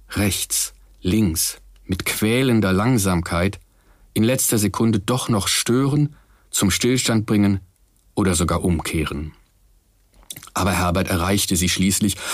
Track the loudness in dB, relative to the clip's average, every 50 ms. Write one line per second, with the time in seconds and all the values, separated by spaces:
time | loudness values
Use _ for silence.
0 | -18 -8 -4 -2 0 0 0 -2 -4 -4 -4 -4 -4 -6 -8 -16 -20 -20 -16 _
1 | -4 0 2 2 2 2 0 -2 -4 -4 -6 -10 -16 -20 -20 _ _ -8 -6 -6
2 | -4 -6 -4 -2 0 0 2 2 2 2 4 2 2 2 2 2 2 2 2 2
3 | 2 2 0 0 -2 -2 -2 0 0 -2 -2 -6 -16 _ _ _ _ _ _ _
4 | _ _ -2 0 2 2 2 0 0 0 0 0 0 0 0 0 2 2 2 0
5 | 0 -2 -2 -2 0 0 0 0 0 0 -2 -2 0 0 2 2 2 2 2 2
6 | 0 0 -2 -6 _ _ _ _ _ _ -4 -2 0 0 0 0 0 0 0 2
7 | 0 0 0 0 0 2 2 2 4 4 2 0 -4 -10 _ _ _ _ _ _
8 | _ _ -4 0 0 2 2 0 0 0 0 0 0 0 0 0 -2 -4 -4 -4
9 | -4 -4 -6 -8 -10 -10 -12 _ _ _ _ _ _ _ _ _ _ _ _ _
10 | _ _ _ _ -20 -20 -20 -18 -16 -10 -6 -4 -2 0 0 0 0 0 0 0
11 | 0 0 0 -2 0 0 0 0 0 0 0 0 0 0 0 0 0 0 2 2
12 | 0 0 -2 -2 -8 -8